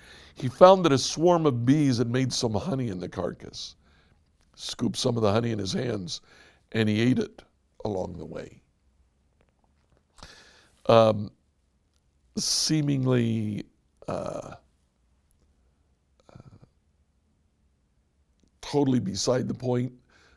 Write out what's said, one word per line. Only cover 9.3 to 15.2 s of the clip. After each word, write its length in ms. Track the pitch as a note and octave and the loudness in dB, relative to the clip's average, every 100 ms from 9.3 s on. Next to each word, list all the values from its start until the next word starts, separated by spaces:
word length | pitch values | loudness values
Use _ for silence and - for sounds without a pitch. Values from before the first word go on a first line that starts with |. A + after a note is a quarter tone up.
| _ _ _ _ _ _ _ _ - - - - _ _ _ - | _ _ _ _ _ _ _ _ -20 -20 -20 -20 _ _ _ 4
Um, 460 | A#2 A2 G#2+ G#2 - _ _ _ _ _ _ _ _ _ - | 6 6 2 -6 -14 _ _ _ _ _ _ _ _ _ -6
seemingly, 1300 | - - - D#3 C#3+ C#3 B2+ B2+ A#2 A2+ G#2+ G2+ - _ _ _ - | -2 -2 0 0 2 0 2 2 2 -2 -4 -6 -10 _ _ _ -8
uh, 480 | F2+ - - - - _ _ _ _ _ _ | -6 -6 -10 -12 -18 _ _ _ _ _ _